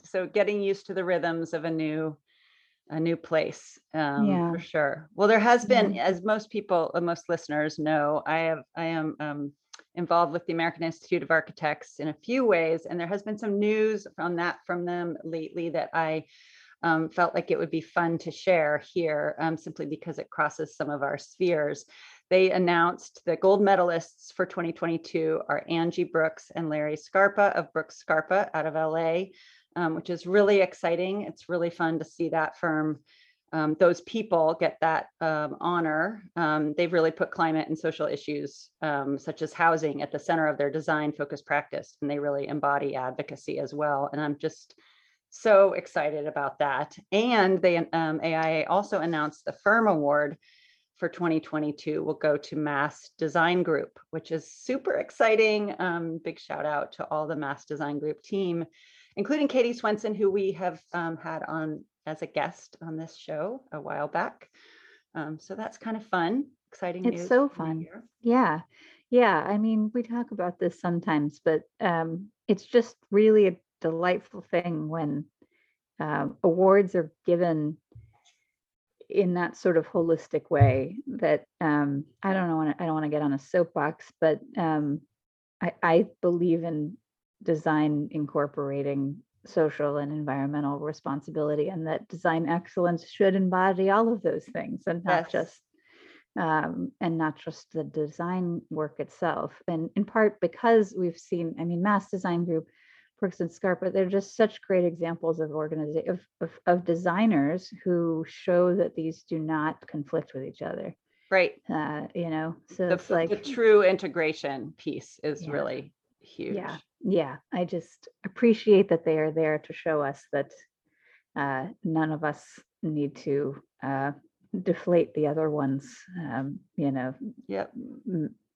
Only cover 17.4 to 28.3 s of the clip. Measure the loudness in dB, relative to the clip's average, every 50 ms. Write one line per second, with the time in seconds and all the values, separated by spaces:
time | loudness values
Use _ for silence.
17.4 | -2 0 0 0 0 -2 -4 -4 -6 -4 -2 0 0 0 0 -2 -4 -8 -12 -4
18.4 | 0 2 2 4 4 2 0 -2 -4 -4 -4 -2 0 0 0 -2 -2 -4 -4 -2
19.4 | -2 -2 -2 -4 -6 -10 -10 -10 -8 -8 -8 -8 -8 -10 -10 -10 -10 -6 -2 -2
20.4 | -2 -2 -2 -6 -10 -8 -6 -6 -6 -4 -4 -2 -2 -4 -4 -6 -10 -12 -6 -2
21.4 | 0 2 2 2 0 -2 -4 -6 -10 _ -20 -20 -20 -20 -20 -16 _ 2 4 6
22.4 | 6 6 4 4 4 4 4 4 4 4 2 -2 -8 -20 -20 -8 -4 -2 0 4
23.4 | 6 6 6 6 6 6 6 6 4 4 2 -2 -4 -8 _ _ -20 -8 -4 -2
24.4 | -2 -2 -2 -4 -4 -4 -4 -4 -2 -2 -2 -2 -4 -4 -4 -2 0 0 0 -2
25.4 | -2 -2 -4 -4 -2 -2 0 0 0 0 0 -2 -2 0 0 0 0 0 -2 -6
26.4 | -14 -12 -8 -6 -4 -4 -2 -2 -2 -2 -4 -6 -6 0 2 4 4 4 6 4
27.4 | 4 4 4 0 -2 -2 -4 -6 -6 -6 -10 -10 -4 0 0 0 2 2